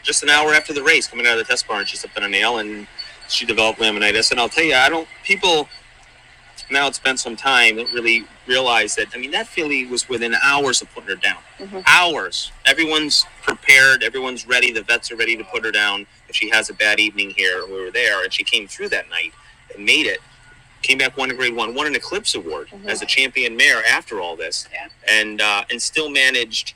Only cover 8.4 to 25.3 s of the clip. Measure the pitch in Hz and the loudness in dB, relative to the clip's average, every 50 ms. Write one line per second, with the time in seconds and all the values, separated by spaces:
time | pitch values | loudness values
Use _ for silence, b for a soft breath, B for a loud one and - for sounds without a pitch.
8.4 | - 127 127 131 131 123 120 113 107 104 - - 107 - - 120 127 135 160 208 | -4 -2 0 0 2 2 0 0 0 -2 -4 -6 -6 -6 -8 -12 -10 -6 -6 -6
9.4 | 220 - - 180 160 147 143 131 127 123 123 117 - - 127 117 120 117 117 - | -6 -6 -6 -4 -4 -2 -2 -4 -4 -4 -6 -6 -4 -4 -4 -4 -2 -2 0 2
10.4 | - 139 143 143 143 131 120 - - - - - - 101 95 92 98 98 92 90 | 2 2 2 2 0 0 0 -2 -4 -6 -18 -16 -10 -10 -6 -2 -2 -2 -2 -4
11.4 | - - - - 196 196 202 185 185 - 156 175 180 175 156 117 98 90 - - | -12 -20 -18 -16 -16 -12 -12 0 4 6 6 6 6 2 0 -2 -6 -6 -6 -8
12.4 | - - - - - 135 139 156 165 156 151 151 156 143 - - - - - - | -8 -10 -14 0 2 2 2 2 0 0 0 0 0 2 2 2 0 0 -8 -8
13.4 | - 135 123 - - - 139 131 135 135 127 120 113 110 - 131 131 127 127 117 | -6 -6 -6 -2 4 6 8 8 8 6 6 4 2 -2 -2 -4 -6 -4 -6 -8
14.4 | 110 117 127 127 123 123 113 113 101 - 117 117 - - 120 110 113 113 113 110 | -2 0 2 2 2 2 0 -4 -2 0 -2 -2 -2 -8 -4 -2 -2 -2 -2 -4
15.4 | 107 - - 117 110 110 104 104 104 101 98 101 101 b b b _ - - - | -6 -8 -6 -4 -4 -2 0 2 0 0 0 -4 -8 b b b _ -6 -4 -2
16.4 | 110 107 110 110 107 - 98 - 104 104 104 110 110 107 104 101 101 98 95 95 | 0 2 2 2 2 -2 -2 0 2 2 4 2 0 0 0 -4 -6 -4 -4 -2
17.4 | 95 92 92 92 90 95 95 95 92 92 92 - 123 113 104 95 92 95 - - | -2 0 -2 -2 -6 -8 -8 -10 -10 -4 -2 0 0 2 0 0 -2 -4 -4 -4
18.4 | 101 - 113 113 104 98 - - 196 202 - 104 - - - 82 78 80 - - | -4 -2 -2 -4 -4 -8 -10 -10 -6 -4 -4 -6 -6 -6 -6 -6 -6 -6 -10 -18
19.4 | b b b b b _ - - 101 117 135 156 151 113 - - - - - - | b b b b b _ -18 -6 0 2 2 2 2 0 -4 -6 -10 -18 -20 -20
20.4 | - - - - - _ - - - - 135 131 131 127 - 139 131 131 123 127 | -20 -20 -20 -20 -20 _ -12 -8 0 0 2 2 2 -2 0 -2 -4 -4 -2 -2
21.4 | 127 120 117 117 110 110 120 135 151 151 139 - - - 180 202 226 - - 117 | -2 -2 0 -2 -4 -4 -4 -4 -2 -2 -4 -4 -6 -6 -8 -4 -4 -4 -4 -4
22.4 | 90 - 92 - - - - 98 98 101 110 - 104 - - 135 135 131 - 135 | -6 -6 -8 -8 -10 -14 -18 -14 -8 -6 -6 -6 -2 0 0 2 0 0 0 -2
23.4 | 123 120 117 117 139 147 123 113 113 113 127 151 - - 117 98 87 87 85 - | -2 -2 2 2 4 4 4 4 2 2 2 0 -2 -6 -8 -8 -6 -8 -8 -8
24.4 | 80 76 73 - - - - - - - - _ - 107 107 107 107 107 | -8 -8 -8 -8 -10 -10 -14 -14 -14 -16 -20 _ 0 2 2 2 2 0